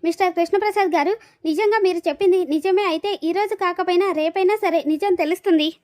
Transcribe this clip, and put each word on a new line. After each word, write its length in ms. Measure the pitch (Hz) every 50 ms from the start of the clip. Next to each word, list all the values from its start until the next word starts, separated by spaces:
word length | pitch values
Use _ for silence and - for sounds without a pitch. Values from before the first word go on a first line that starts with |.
| -
మిస్టర్ 280 | 320 330 - 392 370 349
కృష్ణప్రసాద్ 560 | - 339 339 - 403 415 427 - 415 403 370
గారు, 280 | 302 339 285 330 403 453 - - _ _ _
నిజంగా 360 | 320 311 302 440 415 415 453
మీరు 280 | 415 370 359 339 - 339
చెప్పింది 360 | 294 285 403 381 349 381 359
నిజమే 380 | 277 294 311 294 381 381 381 415
అయితే 360 | 381 320 320 - 403 403 - -
ఈరోజు 320 | 320 349 370 415 403 427
కాకపోయినా 580 | 392 392 359 349 359 370 349 359 349 392 392 349
రేపైనా 440 | 302 311 320 330 392 381 359 415
సరే 280 | 415 415 370 311 339 277
నిజం 280 | 277 311 294 392 403 370
తెలుస్తుంది. 560 | 339 339 294 339 359 _ 403 349 311 302 311 320 _